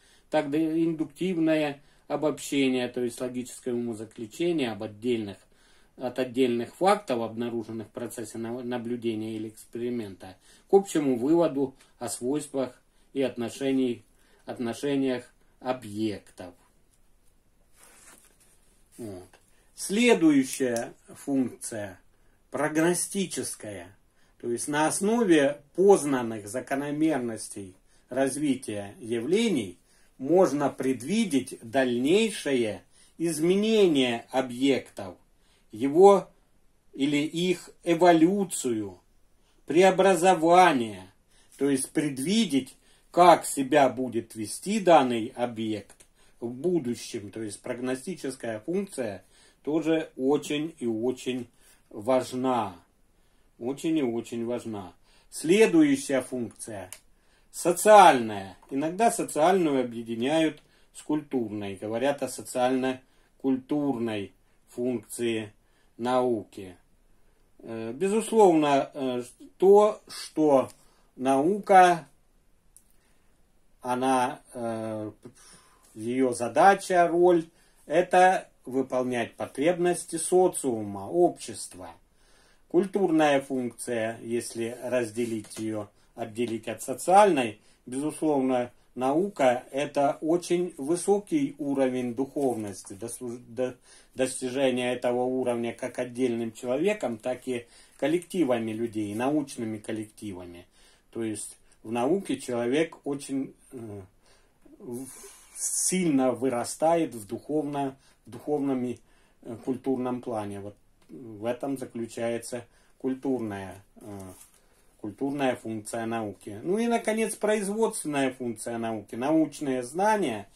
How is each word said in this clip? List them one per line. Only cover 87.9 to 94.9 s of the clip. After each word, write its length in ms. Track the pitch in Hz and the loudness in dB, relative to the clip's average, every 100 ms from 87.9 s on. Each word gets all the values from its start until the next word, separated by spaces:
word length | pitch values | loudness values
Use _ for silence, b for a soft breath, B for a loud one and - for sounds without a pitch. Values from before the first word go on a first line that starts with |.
| 131 151 - 156 139 131 123 120 _ _ | -6 -6 -2 0 2 2 0 -2 _ _
наука — 680 | 123 131 156 202 170 131 123 - | -4 0 0 -2 2 2 2 -4
это 480 | 135 147 - 139 - | -6 -4 0 0 0
очень 500 | 156 170 - 175 175 - | 0 -2 0 -2 -2 -6
высокий 760 | 139 175 - 202 - 156 139 - | -4 -2 0 0 0 -2 -2 -4
уровень 560 | 143 135 131 127 123 | -4 0 0 0 -4
духовности, 800 | 120 135 151 135 110 104 92 - | -4 -4 -2 -2 -2 -8 -10 -16
досу-, 440 | 95 117 - 123 123 120 | -12 -12 -10 -12 -12 -12
до-, 280 | 117 127 127 b b b | -6 -6 -6 b b b
достижение 800 | - 131 - 127 131 131 123 123 | -4 -4 -4 -6 0 0 0 -2